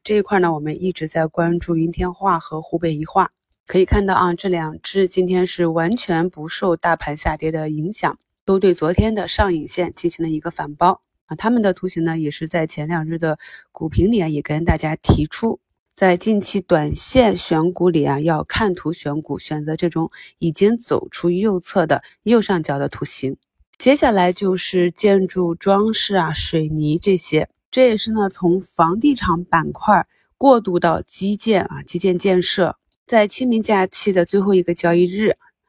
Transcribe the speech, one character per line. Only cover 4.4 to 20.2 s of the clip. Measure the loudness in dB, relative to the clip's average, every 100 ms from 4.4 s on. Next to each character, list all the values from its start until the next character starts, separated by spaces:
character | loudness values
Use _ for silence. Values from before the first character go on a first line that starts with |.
| -2
两 | -2 -4 -8
只 | -6 -2 0
今 | 0 0
天 | 0 0
是 | 0 0
完 | 0 0 -2
全 | -2 -2 -2
不 | -4 -12
受 | -4 -2 0
大 | 0 -2
盘 | -4 -6
下 | -4 -4
跌 | -2
的 | -4 -4
影 | -4 -6
响， | -4 -6 -6 _ _ -2
都 | 2
对 | 2
昨 | 2 2
天 | 2 2
的 | 0 -2
上 | 0 0
影 | 0 -4
线 | -4 -4
进 | -4 -4
行 | -2 -4
了 |
一 | -4
个 | -6
反 | -8 -10
包。 | 0 2 2 _ _ -14
啊， | -6
他 | 0
们 | 2
的 | 2
图 | 0 -4
形 | -2 -2
呢， | -2
也 | -4
是 | -6 -6
在 | -4 -4
前 | -6 -4
两 | -4 -4
日 | -4
的 | -2 -4 -8 -20 _
股 | -10 -4
评 | 2 2
里 | 2
啊， | 0
也 | -2
跟 | -4 -2 -2
大 | -2
家 | -2 -2
提 | 2 2 0
出， | -4 -4 -4 _ _ _
在 | 0 2 2
近 | 2 0
期 | 0 -4
短 | 0 0 0 -4
线 | 0 4 4 2
选 | -2 0 0
股 | 0 2
里 | 2 0
啊， | 0
要 | 0 -2
看 | -2 -2 -2
图 | -2 -6
选 | -6 -6 -6
股， | -6 -8
选 | -8 -8 -6
择 | -4
这 | -2
种 | -2 -4 -8